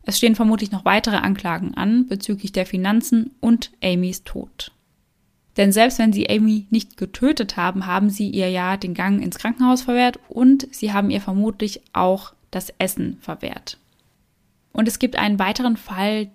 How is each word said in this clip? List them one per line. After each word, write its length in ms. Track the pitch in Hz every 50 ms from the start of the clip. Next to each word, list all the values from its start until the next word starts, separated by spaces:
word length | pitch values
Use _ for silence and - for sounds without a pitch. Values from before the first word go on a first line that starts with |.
Es 160 | _ - 196 -
stehen 160 | 240 226 220
vermutlich 380 | - 226 214 220 208 214 202
noch 120 | 202 180 -
weitere 320 | 185 196 220 - 226 208
Anklagen 560 | 185 - 196 196 196 - 175 165 170 185 -
an 340 | - - 190 202 233 247 254
bezüglich 460 | 254 196 196 - - 202 202 - 196
der 140 | - 190 185
Finanzen 640 | - - 185 185 196 214 233 226 - 240 226 226 262 - _
und 300 | - 233 233 233 - - _ _
Amys 420 | - 185 180 180 180 180 185 - -
Tod. 480 | - - - - - _ - - - _ _ _ _ _ _ _ _ _ _ _ _ _ _ _ _ _
Denn 160 | - 202 202
selbst 260 | 196 220 226 254 254 -
wenn 140 | 226 220
sie 160 | 196 202 - -
Amy 380 | 208 214 220 220 214 214 196 -
nicht 300 | 220 226 - - _ -
getötet 580 | 190 185 - - 247 285 311 - 214 196 -
haben, 300 | 190 175 185 185 190 185
haben 240 | 190 180 190 208 208
sie 180 | 202 - 202 196
ihr 220 | - 190 185 185
ja 260 | 185 180 180 185 196
den 160 | 196 202 185
Gang 300 | 170 170 180 196 202 196
ins 160 | - 180 - -
Krankenhaus 420 | - 220 233 - 254 254 254 254
verwehrt 380 | 254 254 240 247 247 247 247 - - -
und 400 | - 233 254 262 277 277 - -
sie 220 | - - 214 214
haben 160 | 202 202 208 196
ihr 140 | - 202
vermutlich 580 | 196 196 190 202 208 220 208 - 214 202 - - - _ -
auch 400 | - 185 185 190 190 - - - _ _ _
das 200 | - 185 - - - -
Essen 380 | 185 180 - - - - - -
verwehrt. 560 | - - 160 - - - - - - - - - _ _ _ _ _ _ _ _ _ _ _ _ _ _ _ _ _ _ -
Und 120 | 220 220
es 120 | 233 - -
gibt 180 | 254 247 -
einen 220 | - 202 208 208 196
weiteren 400 | 185 196 320 - 254 240 226 -
Fall, 480 | - - 196 190 196 208 214 214 208 202 -